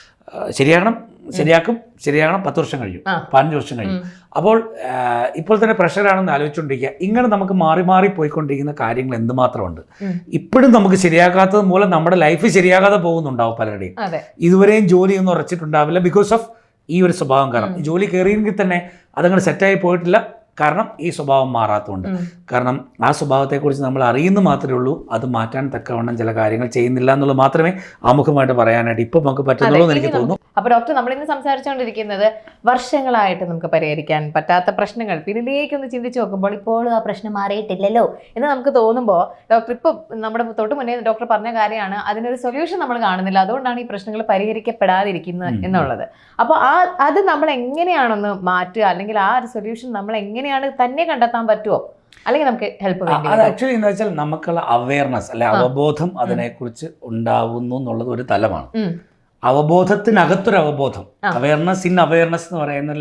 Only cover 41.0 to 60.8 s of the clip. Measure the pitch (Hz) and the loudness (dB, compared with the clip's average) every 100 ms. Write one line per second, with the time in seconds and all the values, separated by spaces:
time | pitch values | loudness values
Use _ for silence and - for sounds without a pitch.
41 | 226 220 233 214 226 226 208 220 196 202 | -2 -2 0 -2 -2 -2 -2 -2 -6 -6
42 | - 214 240 247 247 269 330 370 269 240 | -6 -6 -6 -6 -6 -4 -4 -4 -4 -2
43 | 214 185 190 190 190 262 254 240 240 202 | -2 -2 0 0 0 -2 -4 -6 -8 -10
44 | 220 214 220 196 214 220 226 226 190 185 | -8 -6 0 0 0 -4 -6 -2 0 2
45 | 202 175 180 175 170 110 180 185 139 107 | 0 -4 -8 -8 -4 -4 0 0 0 -4
46 | - - _ - 233 320 254 339 359 349 | -8 -14 _ -2 0 2 4 4 2 2
47 | 285 320 392 302 311 262 247 302 349 330 | 2 2 2 0 0 -2 -4 -2 0 0
48 | 240 208 202 196 180 180 180 220 202 175 | 0 0 -4 -4 -2 -2 -2 0 0 0
49 | 202 214 196 247 233 233 202 226 254 214 | -4 0 0 0 -2 -8 -10 -10 -10 -8
50 | 202 220 202 226 277 269 277 269 247 277 | -6 -6 -6 -8 -4 -4 -4 -2 -2 0
51 | 330 277 233 233 226 208 214 151 - - | -2 0 0 0 0 0 0 -2 -4 -16
52 | _ - - 285 277 226 208 - 196 180 | _ -10 -2 0 0 -2 -6 -4 -4 -2
53 | 170 - 151 220 214 - 262 233 208 196 | -2 -2 2 2 2 0 -2 0 0 0
54 | 220 156 151 156 170 165 - 120 127 143 | -4 -4 -4 -4 -4 -4 0 0 0 0
55 | 139 120 - 117 117 107 127 139 151 147 | 0 -4 -6 -2 0 2 2 2 0 0
56 | 175 185 185 120 120 - 123 - 160 - | -4 -4 -4 -2 -6 -8 -12 -12 -16 -16
57 | 123 113 117 117 113 120 123 127 127 113 | -10 -6 -2 0 -2 -4 -6 -6 -6 -6
58 | 123 120 127 101 107 - - 220 196 170 | -6 -6 -2 -2 0 -4 -8 -6 -6 -6
59 | - _ _ _ 123 139 151 180 185 208 | -14 _ _ _ 0 2 2 2 2 0
60 | 220 208 160 185 233 196 147 135 | 2 2 2 0 0 0 0 -2